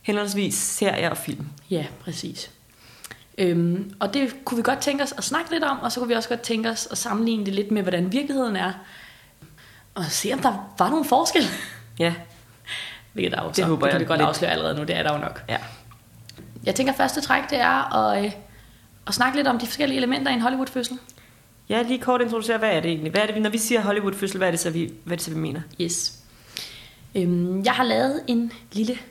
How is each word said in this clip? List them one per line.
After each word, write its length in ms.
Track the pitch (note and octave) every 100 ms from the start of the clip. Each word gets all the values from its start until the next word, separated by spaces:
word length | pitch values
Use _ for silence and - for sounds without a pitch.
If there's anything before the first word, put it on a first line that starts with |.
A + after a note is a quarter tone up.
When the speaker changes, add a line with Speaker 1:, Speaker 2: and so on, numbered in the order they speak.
Speaker 1:
henholdsvis 540 | - G#3 G3+ G3+ G3 G3
serier 540 | - - G3 - E3
og 80 | -
film. 300 | - - C#3+ - -
Speaker 2:
Ja, 160 | F3 C#3+ -
præcis. 480 | - D3+ - - - - - - - - - - - -
Øhm, 560 | F#3 E3+ E3+ F3 G3 -
og 140 | G3+
det 320 | C#4+ C4 - -
kunne 100 | A#3
vi 40 |
godt 160 | A#3 C4+
tænke 240 | - C#4+
os 100 | C#4 -
at 60 |
snakke 280 | - D4+ E4
lidt 120 | E4
om, 160 | D4 C4
og 120 | B3+
så 80 | A#3+
kunne 80 | A#3+
vi 60 |
også 160 | A3+ A3+
godt 120 | A#3
tænke 280 | - A3+ A3+
os 180 | A3 -
at 60 | -
sammenligne 480 | A#3+ G#3 A3+ A3 G3
det 80 |
lidt 180 | G3 G#3
med, 100 | G#3+
hvordan 300 | F#3 F3 F3+
virkeligheden 440 | A#3+ C#4+ C4+ A#3+ F#3+
er. 160 | F#3 F#3 - - - - - - - - - - - -
Og 100 | D#3+
se, 280 | - G3+
om 60 | C4
der 340 | C4+ G3 - -
var 100 | G#3+
nogen 160 | D#4 -
forskel. 380 | B3 E4 E4+ G3+ - - - - -
Speaker 1:
Ja. 140 | E3+ E3+ - - - - - - - - -
Speaker 2:
Hvilket 180 | - -
der 100 | -
jo 40 | D#3+
Speaker 1:
Det 80 | D#3
Speaker 2:
så, 80 | F3
Speaker 1:
håber 200 | D#3 C#3
Speaker 2:
det 60 |
kan 20 |
Speaker 1:
jeg 60 | C#3
Speaker 2:
vi 60 | E3
godt 120 | D#3+
Speaker 1:
lidt. 80 | D3+
Speaker 2:
afsløre 220 | D3+ E3+
allerede 240 | - D#3 D3
nu, 60 |
det 120 | D3+ E3+
er 80 |
der 100 | D3+
jo 60 | D3
nok. 240 | - - -
Speaker 1:
Ja. 80 | A2+ - - - - - - - - - - -
Speaker 2:
Jeg 100 | F#3+
tænker, 180 | C4
første 280 | C4+ F3 -
træk, 280 | - - -
det 100 | B3+
er 360 | - F3 - -
at, 300 | - G3+ G#3
øh, 60 | - - - - - - - -
at 60 |
snakke 240 | G3+ B3+ C#4
lidt 100 | C4+
om 120 | A#3+
de 60 | A#3
forskellige 320 | - C#4+ C4+
elementer 340 | B3 C4+ C4+
i 20 |
en 80 | B3
Hollywood-fødsel. 560 | A#3 C4 C4 B3+ A#3 B3+ - - - - - - -
Speaker 1:
Ja, 120 | A3
lige 180 | A#3+ B3+
kort 220 | B3+ B3
introducere, 360 | A#3+ A3+ A3 A3+
hvad 120 | A3
er 80 | E3
det 120 | E3+
egentlig? 200 | D#3+ D#3
Hvad 100 | G3
er 40 | G#3+
det, 140 | G#3+
når 80 | G#3+
vi 80 | A3
siger 240 | - A#3
Hollywood-fødsel, 560 | G3+ G#3 G3 G3 G3 F#3+
hvad 100 | F#3
er 40 |
det 80 | E3
så, 100 | F3
vi, 240 | E3 E3 -
hvad 100 | -
er 40 | E3+
det 80 | -
så, 60 |
vi 60 | D#3+
mener? 220 | D#3 D3+ D#3+ -
Speaker 2:
Yes. 320 | E3+ - - - - - - - - - - - - G3
Øhm, 480 | F3 F3 F3 F#3+
jeg 100 | G#3
har 100 | B3
lavet 380 | B3 A3 C4 D4 -
en 240 | A#3 A#3 - -
lille 260 | G3+ A3 B3 -